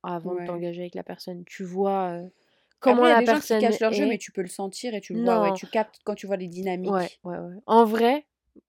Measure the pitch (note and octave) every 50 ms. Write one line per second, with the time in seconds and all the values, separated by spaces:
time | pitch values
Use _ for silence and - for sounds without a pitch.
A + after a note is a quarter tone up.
0 | - F3+ F3 E3+ D#3+ F3+ F3+ F3 F3 F3 F3 F3 F3 F3 E3+ F3 F3 F3 - F#3
1 | F3+ - F3+ F3+ - - F3+ F3 F3 - - - F#3+ F3+ F3+ F#3 G3 G3 G3 G3
2 | F#3+ F3+ E3+ F3 F3 F#3 _ _ _ _ _ _ _ _ _ _ - C4 B3 A#3+
3 | B3 A#3+ A#3+ A3+ A#3+ A3+ A3 G3+ - - A#3 G#3+ G#3+ A3+ G#3+ - A3+ A3 A3 G#3+
4 | D4 C4+ A#3 F#3+ - - - - F#3 F3 - - G3 G3 F#3 - - B3 A3 G3+
5 | F#3+ - F#3 A3+ A#3 A#3+ A3+ A3 G#3 G3 F#3+ F#3 - - - A3+ G#3+ G#3+ _ _
6 | _ - G#3 G3+ - F#3+ G3+ F#3+ F#3 F3 E3+ F3+ F#3+ G3 F3+ F3+ F#3 F#3 G3 F#3
7 | F3+ E3+ - _ _ F3+ F3 E3 E3+ F3 F3 G3 _ - A3 A3+ A#3 G#3+ A3 A3
8 | A#3 A#3 C4 D4+ D4 _ _ _ _ _ _ - _